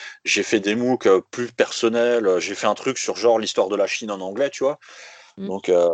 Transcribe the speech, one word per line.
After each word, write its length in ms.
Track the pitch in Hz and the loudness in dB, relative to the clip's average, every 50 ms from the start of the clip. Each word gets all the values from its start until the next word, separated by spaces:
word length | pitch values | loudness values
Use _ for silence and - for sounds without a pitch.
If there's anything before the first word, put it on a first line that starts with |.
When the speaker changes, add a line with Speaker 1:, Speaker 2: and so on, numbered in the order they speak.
| - - - - - | -18 -18 -18 -12 -4
Speaker 1:
J'ai 180 | - - 104 | -2 0 0
fait 180 | 95 - 117 107 | 0 0 0 0
des 140 | 95 104 107 | 0 0 0
mooc, 320 | 120 120 127 131 - - | 0 0 0 0 2 4
euh, 160 | 104 95 90 - - | 4 4 4 2 -2
plus 200 | - 123 120 113 | -8 -8 -8 -6
personnels. 920 | 117 - 113 - - - 117 113 113 117 120 120 120 117 107 95 92 90 | 0 -2 -2 0 0 0 0 0 2 2 2 2 2 2 2 2 2 2
J'ai 140 | 85 95 98 | 0 -4 -6
fait 120 | - - | -2 -2
un 80 | 107 101 | -2 -2
truc 240 | - - 135 127 - | 0 -2 -6 -4 -4
sur 180 | - - 92 | -6 -6 -6
genre 220 | 95 107 120 113 110 | 0 2 2 2 2
l'histoire 300 | 107 - - 123 101 95 | 0 -2 0 0 0 0
de 80 | 104 | 0
la 100 | 101 98 | 0 0
Chine 240 | 95 - - 117 107 | 0 -2 -6 -6 -8
en 100 | 101 95 | -8 -8
anglais, 300 | 92 95 101 113 139 139 | -8 -8 -4 -4 -4 -4
tu 140 | - - 135 | -4 -2 -2
vois. 140 | 139 151 - - - - - - - - - - - _ - | -2 -2 -4 -12 -20 -20 -20 -20 -20 -20 -20 -20 -20 _ -12
Speaker 2:
Mm. 80 | 95 | -10
Speaker 1:
Donc, 220 | 92 92 98 - 90 | -8 -8 -6 0 2
euh, 200 | 90 87 87 85 | 4 4 4 2